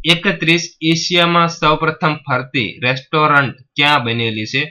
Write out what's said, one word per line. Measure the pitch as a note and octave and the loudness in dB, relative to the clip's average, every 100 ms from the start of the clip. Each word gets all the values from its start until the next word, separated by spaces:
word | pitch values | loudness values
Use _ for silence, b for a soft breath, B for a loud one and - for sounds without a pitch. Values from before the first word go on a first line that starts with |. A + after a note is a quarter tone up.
એકત્રીસ, | D#3 E3+ G3+ E3+ D#3+ E3+ - _ | 2 0 0 0 2 0 0 _
એશિયામાં | D#3+ E3 - F3 E3+ E3+ E3+ | 0 0 0 2 4 2 2
સૌપ્રથમ | E3 D#3 D#3+ D#3 D#3 D#3+ | 0 0 2 0 0 -2
ફરતી | D3+ - C3 C3 C#3 G2 - | -2 -4 -4 -2 -4 -4 -4
રેસ્ટોરન્ટ | B2 C3+ - D#3+ D3+ C#3+ B2+ - _ - | -4 -4 -2 0 2 2 0 -6 _ 0
ક્યાં | C#3+ D3 | 2 2
બનેલી | A#2 A#2 A#2 A2 G#2+ | 0 -2 -2 -4 -4
છે? | C3+ D#3 | -4 -6